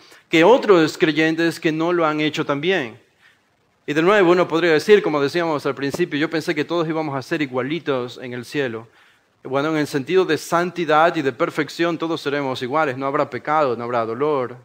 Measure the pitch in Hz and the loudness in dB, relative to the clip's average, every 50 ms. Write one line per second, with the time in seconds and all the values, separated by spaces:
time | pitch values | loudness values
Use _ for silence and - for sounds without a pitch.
0 | - - - - _ - - 160 160 185 233 269 - 208 196 170 156 147 - - | -20 -20 -20 -20 _ 0 4 6 8 8 8 6 6 6 6 6 6 4 2 0
1 | - 156 151 151 160 160 160 160 165 165 156 - - 170 156 156 160 170 180 175 | 0 0 2 2 2 0 2 0 0 -2 -2 -2 -2 -2 -2 0 -2 0 0 0
2 | 165 151 151 151 151 151 147 160 151 - 143 139 147 180 196 180 135 113 110 113 | 0 0 0 0 -2 -2 -2 -2 -2 -2 -2 -2 0 0 0 -2 -2 -6 -10 -16
3 | _ _ _ _ _ _ _ _ _ _ _ _ _ _ _ _ - - 147 151 | _ _ _ _ _ _ _ _ _ _ _ _ _ _ _ _ -8 -4 -2 0
4 | 160 180 214 214 190 170 180 180 175 139 147 165 165 175 156 151 - - 214 202 | 2 4 4 4 6 4 4 4 2 0 0 0 2 2 2 2 4 6 4 6
5 | - 170 147 147 139 139 - 175 170 165 156 139 - 147 135 131 135 139 131 - | 4 2 0 0 0 0 0 -2 -2 -2 -2 -2 -2 -4 -4 -4 -4 -6 -2 -2
6 | 175 151 151 143 151 - - 160 147 - 165 147 143 - 165 175 165 160 160 160 | -4 -2 -2 -2 -2 -2 -2 -4 -4 -4 -4 -4 -2 -2 -2 -2 -2 -2 -4 -4
7 | 156 151 139 135 123 - 170 160 151 131 123 131 123 135 151 - 127 147 139 127 | -4 -4 -6 -6 -6 -4 -4 -4 -4 -4 -4 -4 -4 -4 -6 -6 -4 -4 -4 -4
8 | 123 123 120 - - 127 123 123 120 - - 147 139 127 113 110 113 117 _ _ | -4 -6 -10 -14 -14 -12 -12 -12 -12 -8 -4 -4 -4 -4 -4 -8 -12 -14 _ _
9 | _ _ _ _ _ _ _ _ - 131 131 139 143 156 160 151 147 135 - 147 | _ _ _ _ _ _ _ _ -10 -4 -4 -2 -2 0 0 -2 -2 -2 -4 -6
10 | 127 127 180 190 185 160 156 139 - - 175 170 175 180 175 - 165 147 151 151 | -4 0 2 2 2 2 0 -4 -2 -2 -2 0 -2 -2 -4 -4 -2 2 4 4
11 | 160 175 170 165 143 135 123 - 170 165 - - 147 131 - - 170 175 170 147 | 4 4 2 0 -2 -2 -2 -2 -4 -4 -2 -4 -6 -4 -2 -2 -2 -2 -2 -2
12 | 165 165 165 156 - 147 135 147 143 135 131 - 127 120 135 156 160 147 123 131 | -4 -4 -6 -4 -4 -4 -4 -2 -2 -4 -4 -6 -6 -2 0 0 0 0 -2 -4
13 | 135 139 139 151 143 139 - 120 - - 151 156 151 131 117 110 120 120 123 120 | -4 -2 0 -2 -2 -2 -4 -8 -4 -2 0 2 2 0 0 -2 -4 -4 -2 -2
14 | 113 110 113 120 143 151 151 135 123 113 120 127 - | -2 -2 -2 -2 -2 -2 0 -2 -2 -4 -8 -14 -20